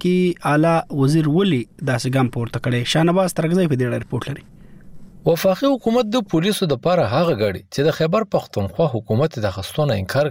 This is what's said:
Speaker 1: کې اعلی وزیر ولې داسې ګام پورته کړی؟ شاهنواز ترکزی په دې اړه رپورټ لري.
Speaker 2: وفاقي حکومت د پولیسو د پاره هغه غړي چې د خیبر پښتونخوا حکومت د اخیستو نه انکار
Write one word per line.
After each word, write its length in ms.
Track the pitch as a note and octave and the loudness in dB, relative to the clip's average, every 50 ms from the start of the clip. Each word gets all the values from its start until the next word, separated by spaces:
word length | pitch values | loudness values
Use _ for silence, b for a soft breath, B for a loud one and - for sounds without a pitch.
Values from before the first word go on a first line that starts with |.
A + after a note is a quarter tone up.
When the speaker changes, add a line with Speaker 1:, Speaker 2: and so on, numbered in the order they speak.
Speaker 1:
کې 480 | - F3+ F3+ F3+ F3+ F3+ E3+ - - D#3 C#3+ | 0 0 2 2 2 0 0 -2 -2 0 2
اعلی 200 | D3+ D#3 E3 E3 E3 - - E3+ D3 C3+ | 4 4 4 2 2 0 -2 -2 0 2
وزیر 260 | C3+ D3+ E3 D#3 D3+ C#3+ | 4 4 2 2 2 2
ولې 260 | E3+ G3+ G3 D#3+ B2 A2+ - - - - C3+ | 2 2 2 2 0 -2 -6 -12 -8 -4 -4
داسې 160 | B2 A#2 - B2+ B2+ | -2 -2 -2 -2 0
ګام 160 | C3+ B2+ B2 - | 0 0 0 -2
پورته 200 | B2 A#2 A2+ - A#2 - | -6 -6 -6 -6 -6 -4
کړی؟ 260 | C3+ B2 A#2+ A#2+ - - | -2 -2 -2 -2 -2 0
شاهنواز 440 | D#3 E3 F3 E3+ F#3+ F#3+ F3 - - | 2 2 2 2 2 0 0 0 -2
ترکزی 260 | D#3+ D#3+ F3 F#3+ F#3 | -2 0 2 2 2
په 80 | D#3+ C#3+ B2 | 2 0 0
دې 60 | B2+ B2 | 0 -2
اړه 100 | A#2+ A#2+ A#2+ | -2 -4 -6
رپورټ 200 | - - B2 - - C3+ | -6 -6 -6 -6 -6 -10
لري. 120 | - - - - B B B B B B B B - - - - - - | -12 -12 -20 -20 B B B B B B B B -18 -18 -18 -20 -4 0
Speaker 2:
وفاقي 400 | D#3 E3 D#3+ - F#3+ F#3 - C#4 | 0 0 2 2 0 0 2 2
حکومت 400 | C#4 C#4 A#3 - A#3 A3+ B3 B3 G#3 G#3 | 0 0 2 0 0 0 0 0 0 -2
د 100 | B3+ G#3 - | -2 -2 0
پولیسو 340 | - D#3+ D#3+ G#3 G3+ - G3 D#3+ | -2 0 0 0 0 0 0 -2
د 100 | C#3 B2 - | -2 0 0
پاره 180 | E3 F3+ F3 C#3+ G2+ | 0 2 2 2 0
هغه 220 | A2+ C#3+ F3 E3+ D3+ G2+ | 0 0 0 0 0 0
غړي 180 | G#2+ G#2 F#2 - - _ - | 0 -2 -2 -4 -10 _ -4
چې 80 | - C#3+ | 0 0
د 60 | D#3+ - | 0 0
خیبر 260 | - D#3+ D#3+ F3+ A3 G#3+ - | 0 -2 0 0 0 -2 0
پښتونخوا 560 | - E3 - - - - G2 F#2+ - - E3+ D3+ A#2+ | -2 -4 -4 -2 -4 -4 -4 -4 0 0 0 0 0
حکومت 440 | A2+ G#2+ - A2+ A2+ C#3+ D#3+ - B2+ G#2+ | -4 -2 0 0 0 0 0 -2 -2 -4
د 20 | G2+ | -4
اخیستو 340 | F#2 F#2+ F#2 - - - D3+ C#3+ | -4 -4 -10 -6 -2 -2 0 0
نه 60 | A2+ G2+ | 0 -2
انکار 280 | F#2+ F#2 - C3+ D3 D3+ | -2 -2 0 0 0 0